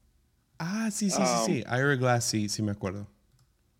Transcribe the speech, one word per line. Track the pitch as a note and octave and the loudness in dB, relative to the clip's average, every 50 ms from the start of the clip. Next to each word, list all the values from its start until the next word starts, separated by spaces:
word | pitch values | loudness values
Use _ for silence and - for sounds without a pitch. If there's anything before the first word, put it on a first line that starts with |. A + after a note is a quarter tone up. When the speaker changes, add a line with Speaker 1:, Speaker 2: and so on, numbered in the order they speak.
| _ _ _ _ _ _ _ _ _ _ _ - | _ _ _ _ _ _ _ _ _ _ _ -8
Speaker 1:
Ah, | D#3+ E3+ G3 A3 A3+ A3 | -6 -4 -2 -2 -2 -2
sí, | G3+ - G#3+ G3 | -2 0 0 2
sí, | E3 | 2
sí, | C#3+ B2+ B2+ A#2+ A#2 | 2 2 2 2 2
Speaker 2:
Um, | A2+ | 2
Speaker 1:
sí. | F#3+ E3+ B2+ G#2 | 2 0 0 -2
Ira | - A#2 B2 C3+ C#3+ C#3+ | -2 0 2 2 2 2
Glass, | B2+ B2+ B2+ B2 A#2+ A#2 | 2 2 2 2 2 0
sí, | - - A2 G#2 G2+ | 0 -2 -2 -2 -2
sí | - - | -2 -2
me | A2 G#2 | -2 -2
acuerdo. | G2+ G2+ - F#2+ F#2 G2+ G2+ - _ _ _ _ _ _ _ _ _ _ _ _ _ | -2 -4 -6 -6 -6 -8 -10 -14 _ _ _ _ _ _ _ _ _ _ _ _ _